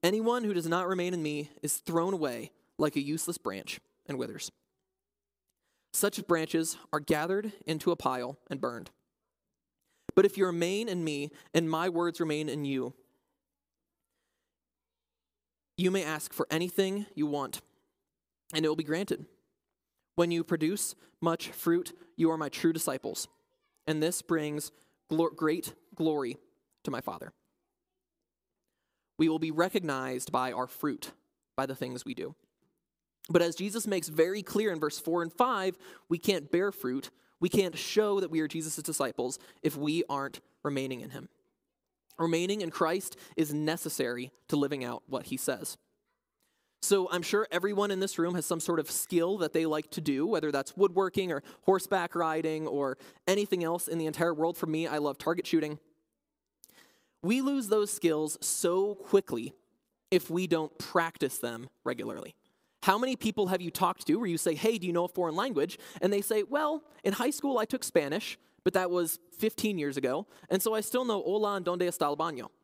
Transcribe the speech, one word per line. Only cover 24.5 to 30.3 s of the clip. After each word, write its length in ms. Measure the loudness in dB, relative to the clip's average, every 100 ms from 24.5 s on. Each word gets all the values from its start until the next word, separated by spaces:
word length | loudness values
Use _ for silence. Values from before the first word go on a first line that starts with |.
| -4 -8 _ _ _ _
glo-, 200 | 2 2
great 460 | 2 0 2 -2 -12 _
glory 440 | -2 0 2 -2 -6 _ _ _ _
to 80 | -6
my 100 | -4
Father." 320 | -6 -8 -12 _ _ _ _ _ _ _ _ _ _ _ _ _ _ _ _ _ _ _
We 120 | 2
will 100 | 2
be 120 | 0
recognized 800 | 2 2 2 0 -2 -2 -6 -2